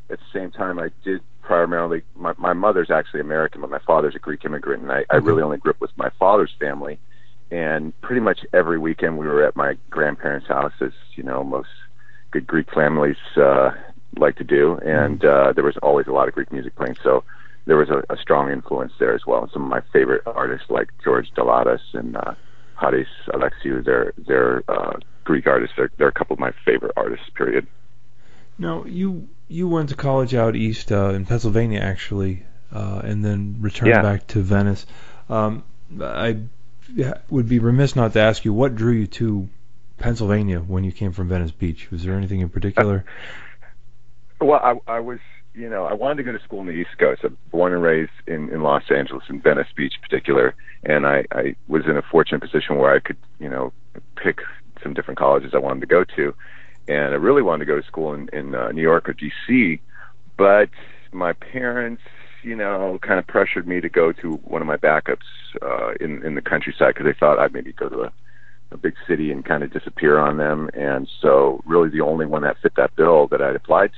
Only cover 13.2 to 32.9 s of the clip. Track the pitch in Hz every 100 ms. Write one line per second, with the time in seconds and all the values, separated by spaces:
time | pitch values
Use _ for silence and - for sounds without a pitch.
13.2 | - - 69 67 65 65 - - - -
14.2 | 73 - - 71 73 85 78 76 73 73
15.2 | 76 69 69 64 69 - - 71 65 67
16.2 | 65 67 65 67 62 - 64 64 67 65
17.2 | - - - - - 76 73 71 - 76
18.2 | - 76 69 67 - 65 62 - 60 58
19.2 | - 60 58 71 67 62 - 76 64 64
20.2 | - 64 64 65 - 60 55 - 64 62
21.2 | 60 - 60 60 60 60 - 60 58 57
22.2 | - - - - - - 67 65 65 -
23.2 | - 67 65 - 69 65 64 62 60 -
24.2 | - 65 62 62 - 50 50 - - -
25.2 | - 73 69 65 60 - 65 - 71 -
26.2 | - 64 65 - - 60 58 - 52 58
27.2 | - - 60 65 - - - - - -
28.2 | - - - - 170 165 - 180 196 175
29.2 | 147 - - 160 180 165 147 139 139 135
30.2 | 127 123 113 113 110 113 - 101 98 98
31.2 | 95 113 110 107 117 104 98 95 - 98
32.2 | 95 92 - - - 107 101